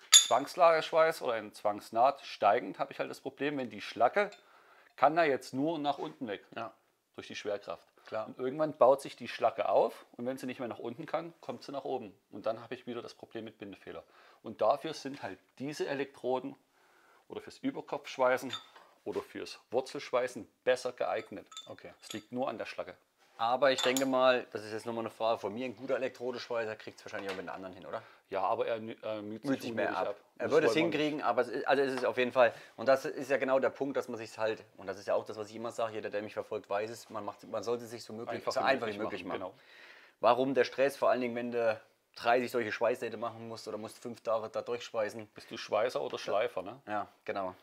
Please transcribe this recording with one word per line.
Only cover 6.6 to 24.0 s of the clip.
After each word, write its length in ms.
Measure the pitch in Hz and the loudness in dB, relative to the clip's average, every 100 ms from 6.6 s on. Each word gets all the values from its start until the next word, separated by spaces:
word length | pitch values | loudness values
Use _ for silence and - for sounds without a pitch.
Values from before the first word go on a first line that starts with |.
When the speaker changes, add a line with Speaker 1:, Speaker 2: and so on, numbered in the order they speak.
| 113 - _ _ _ - | -10 -12 _ _ _ -16
Speaker 1:
Durch 120 | - | -12
die 80 | 110 | -8
Schwerkraft. 500 | 104 101 - 85 _ _ - | -6 -6 -6 -12 _ _ -10
Speaker 2:
Klar. 220 | 110 110 | -8 -8
Speaker 1:
Und 120 | 135 | -4
irgendwann 380 | 127 151 156 143 | -4 0 0 8
baut 240 | 123 139 | 8 8
sich 160 | 147 - | 2 -12
die 100 | 120 | -10
Schlacke 400 | - 117 107 98 | 2 2 2 4
auf 380 | 117 117 - - | 4 4 0 -16
und 120 | - 123 | -8 -6
wenn 120 | 131 | -4
sie 80 | 131 | -6
nicht 140 | 123 | -6
mehr 100 | 120 | -8
nach 100 | 104 | -6
unten 260 | 117 120 156 | -8 -8 -4
kann, 280 | 151 165 - | -4 -4 -12
kommt 220 | - 120 | -12 -12
sie 100 | - | -8
nach 100 | 139 | -8
oben. 340 | 143 131 101 - _ | -4 -6 -6 -16 _
Und 140 | 110 104 | -6 -4
dann 160 | 117 | -4
habe 120 | 117 | -6
ich 140 | 120 - | -12 -8
wieder 140 | 117 | -10
das 140 | 113 - | -10 -14
Problem 280 | - 113 | -14 -12
mit 140 | 110 - | -12 -12
Bindefehler. 460 | 104 92 - 82 - - - _ | -14 -14 -14 -14 -14 -20 -20 _
Und 180 | 117 107 | -8 2
dafür 320 | 107 143 160 | 4 4 0
sind 280 | 147 135 139 | -8 -10 -8
halt 160 | 107 95 _ - | -10 -12 _ -10
diese 280 | 135 147 185 | -6 -4 -4
Elektroden 680 | 139 139 - 123 127 135 135 _ _ _ _ _ _ - | -4 -6 -6 -4 -2 -4 -12 _ _ _ _ _ _ -14
oder 140 | 104 | -12
fürs 180 | - - | -12 -6
Überkopfschweißen 960 | 135 - - 143 - - 127 127 131 - - - - _ - | -6 -6 -6 -8 -6 2 4 4 0 -10 -14 -20 -20 _ -6
oder 160 | 98 | -4
fürs 380 | - 98 95 - - | -4 -10 -10 -14 -4
Wurzelschweißen 800 | 117 135 147 - 127 123 120 95 _ | -2 -2 -6 -2 -2 -2 -4 -14 _
besser 280 | - 127 127 | 2 2 0
geeignet. 560 | - - 104 113 95 - - - | -4 -2 -2 -6 -12 -14 -16 -16
Speaker 2:
Okay. 260 | 107 87 - | -16 -18 -18
Speaker 1:
Es 100 | - | -12
liegt 200 | 110 - | -12 -8
nur 180 | 123 135 | -6 -4
an 80 | 110 | -6
der 80 | 101 | -8
Schlacke. 300 | - 87 87 _ _ _ - | -8 -10 -12 _ _ _ -4
Speaker 2:
Aber 340 | 117 123 139 | 0 4 4
ich 100 | 127 | 4
denke 240 | 127 131 | 2 2